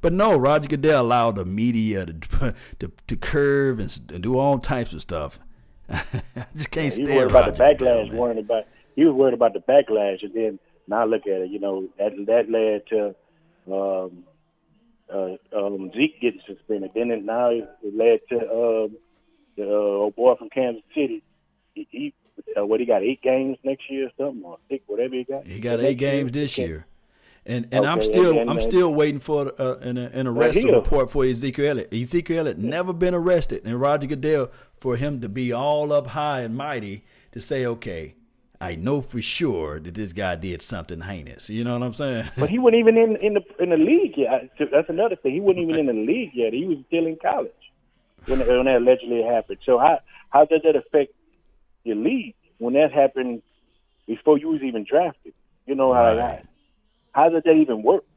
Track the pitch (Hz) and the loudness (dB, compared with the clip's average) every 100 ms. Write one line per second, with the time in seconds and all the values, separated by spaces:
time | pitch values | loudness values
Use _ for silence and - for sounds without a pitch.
0 | 170 180 214 165 131 151 143 147 151 147 | 0 2 4 4 4 2 0 0 2 4
1 | 117 123 117 101 90 98 120 117 110 98 | 4 4 2 0 -4 0 0 2 0 -2
2 | 87 80 - - 127 - - - 87 - | -6 -10 -2 0 0 -4 -14 -12 -12 -12
3 | - 120 - 120 143 143 139 117 87 - | -8 -8 -2 2 2 2 2 -2 -6 -10
4 | - 87 92 127 139 139 - 131 117 82 | -14 -8 -2 2 2 2 0 -4 -4 -8
5 | - 82 73 - - - - - - - | -8 -6 -8 -12 -20 -20 -20 -20 -10 -10
6 | - 123 - - 113 151 143 - 147 120 | -6 -10 -10 -14 -14 -12 -8 -4 -4 -4
7 | 139 135 127 123 87 - 135 143 127 120 | 2 2 6 6 4 6 6 6 4 2
8 | 104 110 120 110 107 113 107 _ _ - | 0 -2 -2 -4 -2 -4 -4 _ _ 2
9 | 160 135 135 117 117 107 - 143 135 107 | 4 6 2 4 2 0 4 4 4 0
10 | 101 95 104 113 110 98 _ _ - 107 | 0 -4 -8 -4 -4 -4 _ _ -4 0
11 | 110 110 104 95 92 101 98 95 95 - | 0 0 -2 -4 -4 -6 -6 -6 -8 -4
12 | 104 101 101 117 117 113 110 104 - 110 | -6 -4 0 0 2 0 0 -2 -2 -4
13 | 104 95 _ _ _ _ - 95 98 95 | -4 -8 _ _ _ _ -8 -6 -4 -4
14 | 92 87 90 _ _ _ _ _ _ _ | -8 -14 -20 _ _ _ _ _ _ _
15 | _ 98 92 92 _ 107 101 98 95 110 | _ -8 -6 -8 _ -6 -4 -6 -8 -4
16 | 104 - 120 104 - 92 _ 104 95 110 | -4 -2 -6 -6 -18 -20 _ -8 -6 -6
17 | 120 113 101 113 120 117 110 - 104 104 | -4 -6 -6 -2 0 -2 -6 -14 -12 0
18 | 113 110 _ 120 110 113 117 110 107 110 | 2 2 _ -6 -4 -2 0 0 -2 -8
19 | _ _ _ _ _ - 101 104 104 101 | _ _ _ _ _ -10 -2 0 0 0
20 | 104 101 127 120 110 - 254 117 _ - | -2 4 4 4 -2 -4 -4 -4 _ -4
21 | - 330 _ _ _ _ _ - 311 240 | -4 -4 _ _ _ _ _ -18 -14 -10
22 | 285 _ _ - - 220 101 110 120 107 | -12 _ _ -20 -8 -4 -2 -2 0 0
23 | 101 131 131 131 135 127 135 135 - 135 | 0 -2 0 0 -2 -6 -6 -8 -8 -8
24 | 131 _ 139 127 170 165 _ 135 _ 104 | -8 _ -8 -8 -16 -20 _ -10 _ -4
25 | 123 127 123 135 90 98 117 117 135 127 | -4 -4 -8 -10 -10 -10 -4 0 0 0
26 | 139 139 131 135 143 - 120 78 - _ | -2 -2 -2 -4 -4 -4 -6 -8 -14 _
27 | _ _ _ _ - 120 113 127 143 160 | _ _ _ _ -8 -8 -2 0 2 2
28 | 107 107 180 147 117 117 113 180 180 151 | 2 4 6 4 2 0 2 4 4 4
29 | 151 143 - 147 139 - 127 127 127 123 | 2 0 -2 -2 -2 -4 -4 -4 -6 -6
30 | 123 131 127 113 156 190 247 127 - 143 | -6 -6 -4 2 2 4 4 4 4 2
31 | 131 143 131 120 135 123 143 131 - 110 | 2 0 0 0 -4 -2 0 0 -4 -6
32 | 123 170 165 165 156 - 113 156 180 170 | -2 -4 -2 -2 -2 -4 -6 -4 -6 -2
33 | 180 180 170 175 - 107 101 120 139 147 | 0 0 2 2 0 -6 -6 -2 0 0
34 | 139 143 147 151 127 - _ _ 131 120 | -2 -4 0 0 -2 -8 _ _ -4 -2
35 | 143 143 113 107 127 120 143 151 151 147 | -4 -6 -8 -6 -4 -2 0 0 2 0
36 | 139 156 151 135 117 117 143 131 104 104 | 0 -4 -4 -4 -6 -8 -8 -8 -8 -14
37 | _ _ _ - - 139 123 117 117 85 | _ _ _ -16 -6 -4 -4 -6 -8 -10
38 | 78 _ _ _ _ _ 90 82 98 147 | -12 _ _ _ _ _ -10 -6 -2 -2
39 | 127 123 - - 165 95 76 76 80 87 | -4 -8 -6 -4 -2 -2 -6 -8 -12 -10
40 | 104 85 95 87 92 87 - 98 - 82 | -10 -6 -6 -4 -8 -10 -10 -10 -10 -12
41 | 87 95 73 - - 107 120 120 123 117 | -12 -14 -14 -18 -10 -6 -4 -4 -6 -6
42 | 143 117 110 - 147 226 254 226 226 226 | -6 -4 -6 -4 -2 2 4 6 4 4
43 | 226 214 202 202 - - 180 165 170 330 | 2 2 0 -2 -4 -6 0 2 4 4
44 | 392 - 127 131 - - 151 139 165 165 | 2 0 0 0 -4 -6 0 0 0 -2
45 | 220 185 139 143 202 180 165 160 143 110 | -2 0 -4 0 0 0 0 0 0 0
46 | 110 220 208 123 113 120 185 151 131 165 | -2 -2 -4 -4 -2 -2 -4 -6 -4 -4
47 | 165 160 - - 120 _ - _ _ _ | -4 -4 -4 -4 -6 _ -20 _ _ _
48 | _ _ - 135 123 123 131 127 120 127 | _ _ -2 0 2 2 4 4 4 4
49 | 120 120 113 117 - 98 - 120 147 160 | 2 -2 0 0 -2 -8 2 4 6 4
50 | _ - _ 139 151 160 160 143 - 151 | _ -20 _ 4 6 6 4 2 2 0
51 | 139 _ _ _ _ _ _ _ 117 107 | 0 _ _ _ _ _ _ _ -6 -2
52 | 113 262 175 - _ _ 120 135 151 147 | 0 -2 -6 -16 _ _ -2 2 4 4
53 | 139 135 127 117 _ _ _ _ _ _ | 2 2 -6 -6 _ _ _ _ _ _
54 | - 113 - 147 156 156 135 117 101 143 | -10 -2 4 4 2 -4 -4 -6 0 0
55 | 175 - - _ _ _ - 135 131 123 | 0 -4 -20 _ _ _ -8 0 2 6
56 | 117 113 120 - - _ _ _ _ _ | 4 4 -2 -8 -16 _ _ _ _ _
57 | _ 135 160 165 165 156 147 110 113 185 | _ 2 4 4 4 4 4 2 2 2
58 | - | 0